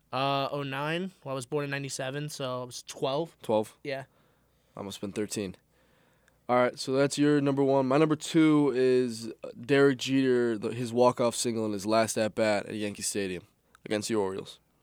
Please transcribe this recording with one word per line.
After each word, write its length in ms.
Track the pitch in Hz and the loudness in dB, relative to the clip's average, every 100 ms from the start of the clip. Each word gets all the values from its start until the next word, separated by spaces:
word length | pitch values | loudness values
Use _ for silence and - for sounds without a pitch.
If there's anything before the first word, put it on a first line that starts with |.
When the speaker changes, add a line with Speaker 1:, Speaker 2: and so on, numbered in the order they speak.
| _ | _
Speaker 1:
Uh, 360 | 127 139 139 135 | -4 -2 -2 -2
oh 120 | 143 | -6
nine? 480 | 139 139 151 170 185 - | -6 -6 -4 -4 -6 -12
Well, 120 | 139 | -10
I 20 | 135 | -10
was 100 | 123 | -6
born 160 | 151 | -6
in 80 | 143 | -4
ninety-seven, 600 | 139 139 - 131 143 147 | -6 -8 -8 -6 -6 -8
so 320 | - 131 127 | -8 -6 -6
I 20 | |
was 180 | 127 - - | -10 -14 -14
twelve. 480 | - 139 139 165 _ | -6 -4 -2 -4 _
Speaker 2:
Twelve? 340 | - 107 107 - | 0 0 0 -6
Speaker 1:
Yeah. 200 | 143 135 127 _ _ _ _ _ _ 104 | -10 -10 -10 _ _ _ _ _ _ -14
Speaker 2:
I 60 | |
must 140 | 98 - | -12 -10
have 60 | |
been 100 | 101 | -8
thirteen. 420 | 110 104 113 95 90 _ _ _ _ _ _ _ _ - | -6 -6 -4 -6 -8 _ _ _ _ _ _ _ _ 0
All 100 | 123 | 2
right, 220 | 123 - | 2 0
so 140 | - | -2
that's 240 | 131 139 - | 2 2 2
your 240 | 147 147 | 4 4
number 240 | 143 139 | 2 2
one. 220 | 139 135 131 | 4 4 4
My 80 | 139 | 4
number 200 | 156 151 | 4 2
two 540 | - 165 156 151 143 123 | 0 4 6 6 4 2
is, 560 | 127 127 127 113 113 - | 4 4 2 -4 -12 -12
uh, 60 | - - | -16 -10
Derek 380 | 117 139 139 123 | 2 6 6 4
Jeter, 600 | 131 135 131 123 120 110 | 0 2 4 4 2 0
the, 160 | 110 | -4
his 180 | 113 120 | -4 -2
walk-off 420 | 117 123 123 120 | 4 4 4 0
single 300 | - 123 113 | 0 -2 -2
in 80 | 110 | -2
his 140 | 104 101 | -4 0
last 320 | 113 110 120 | 2 2 0
at-bat 480 | 107 113 110 101 - | -2 0 0 0 -2
at 80 | |
Yankee 260 | 107 104 101 | -6 -6 -6
Stadium 440 | 98 104 98 87 - _ _ _ - | -6 -4 -4 -6 -12 _ _ _ -6
against 240 | 107 - | -4 -2
the 60 | 110 | -2
Orioles. 420 | 95 95 - - _ _ | -2 -4 -10 -16 _ _